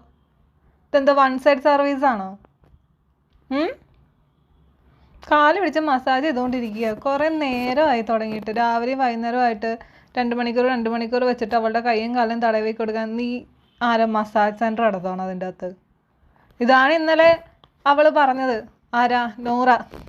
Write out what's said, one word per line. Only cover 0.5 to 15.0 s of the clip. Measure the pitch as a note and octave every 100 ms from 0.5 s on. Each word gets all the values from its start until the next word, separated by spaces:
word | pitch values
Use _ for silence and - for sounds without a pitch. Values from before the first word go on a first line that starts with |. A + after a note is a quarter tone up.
| _ _ _ _
ഇതെന്താ | C#4+ C4+ C#4
വൺ | C4+ B3+
സൈഡ് | D4 C#4 D4+
സർവീസ് | C#4+ C#4+ C4+ C#4
ആണോ? | G#3+ F#3+ G3 _ _ _ _ _ _ _ _ _ _ _ C4+
ഉം? | F4+ C#5+ _ _ _ _ _ _ _ _ _ _ _ _ _ - -
കാല് | D4+ D4 F4+
പിടിച്ച് | E4 D4+ D#4
മസാജ് | C4 C4 C4 D#4
ചെയ്തുകൊണ്ടിരിക്കുക. | B3 B3 B3+ A#3 G#3+ A3 G#3+
കുറേ | C#4 C#4 D#4 D#4
നേരമായി | C#4 B3 B3 C4 D#4 A#3+ A3
തുടങ്ങിയിട്ട്. | A3+ A3 G#3+ G#3 A3
രാവിലെയും | A#3 A#3 A#3+ C4+
വൈകുന്നേരമായിട്ട് | B3+ A#3 A#3 B3 A#3+ G#3+ A3+ A#3 - _ _ B3
രണ്ട് | A#3+ A#3+
മണിക്കൂർ, | A#3+ A#3 B3+
രണ്ട് | B3 A3+ A#3
മണിക്കൂർ | A3+ B3 B3
വെച്ചിട്ട് | B3 A3 A#3
അവളുടെ | A3 A3+ A#3+
കൈയും | A3 A#3 B3
കാലും | A3+ A#3 A#3
തടവി | A3 A3 A3
കൊടുക്കാൻ | A3 A3 A3 A3+
നീ | A#3+ B3 - _ _ _ A#3+
ആരാ | A3+ A3+
മസാജ് | G#3+ G#3+ A3+ G#3 G#3
സെൻ്റർ | A3+ A3
നടത്തണോ | A3+ F#3+